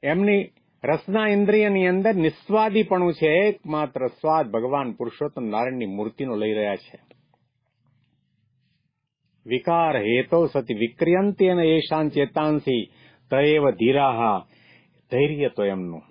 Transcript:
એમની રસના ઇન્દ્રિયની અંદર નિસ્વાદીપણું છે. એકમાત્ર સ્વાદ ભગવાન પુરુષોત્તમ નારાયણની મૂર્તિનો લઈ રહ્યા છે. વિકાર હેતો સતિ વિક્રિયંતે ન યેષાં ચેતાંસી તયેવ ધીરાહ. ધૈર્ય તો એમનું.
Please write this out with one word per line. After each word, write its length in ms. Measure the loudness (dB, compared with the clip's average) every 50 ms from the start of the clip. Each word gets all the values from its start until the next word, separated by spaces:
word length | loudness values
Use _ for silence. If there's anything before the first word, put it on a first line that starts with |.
| -2
એમની 480 | -2 0 2 2 2 2 2 0 -4 _ _ _ _ _ _ -4
રસના 440 | -2 -2 -2 -4 -4 -2 -2 0 2
ઇન્દ્રિયની 600 | 2 2 2 4 4 2 2 2 2 2 2 2
અંદર 280 | 0 2 0 0 0
નિસ્વાદીપણું 960 | 2 0 0 -2 -4 -8 -2 0 0 0 2 2 0 0 2 0 0 0 0 0
છે. 140 | 0 0 2
એકમાત્ર 800 | 2 4 2 2 0 -2 _ -6 -4 -4 -4 -4 -4 -4 -6 -6
સ્વાદ 440 | -6 _ -2 0 0 0 0 -2
ભગવાન 420 | -4 -4 -4 -2 -2 -4 -4 -4 -6
પુરુષોત્તમ 520 | -8 -8 -10 -6 -6 -8 -8 -6 -8 -8
નારાયણની 400 | -4 -4 -2 -4 -4 -4 -6 -8
મૂર્તિનો 500 | -8 -6 -6 -8 -8 -6 -8 -8 -6 -4
લઈ 180 | -4 -2 -2 -2
રહ્યા 220 | -2 -2 -2 -4
છે. 240 | -6 -8 -16 -20 -20 _ _ -20 _ _ _ _ _ _ _ _ _ _ _ _ _ _ _ _ _ _ _ _ _ _ _ _ _ _ _ _ _ _ _ _ _ _ _ _ _ _ _ _ _ _ _ _ _ _
વિકાર 520 | -4 -4 -4 -2 0 0 2 2 2 0 0
હેતો 500 | 0 0 0 0 0 0 2 2 2 2
સતિ 260 | 0 -4 -4 -4 -4
વિક્રિયંતે 800 | -2 -2 -4 -2 _ 0 2 2 2 2 0 0 2 2 2 2
ન 60 | 2
યેષાં 500 | 2 2 2 2 0 0 -2 -2 -2 -2
ચેતાંસી 760 | 0 -2 -2 -2 -2 -2 0 0 0 0 0 -2 -2 -2 -2 -6 _ _ -20 -20 _ _ _ _
તયેવ 400 | 0 2 2 4 2 4 2 2
ધીરાહ. 760 | 0 2 2 2 2 4 2 2 2 2 0 0 0 -2 -4 _ _ _ _ _ -20 _ _ _ _ _ _ _
ધૈર્ય 380 | -2 0 0 0 0 -2 -2 -4
તો 140 | -2 -2 -2
એમનું. 380 | -2 -2 -4 -6 -8 -10 -12 -16 _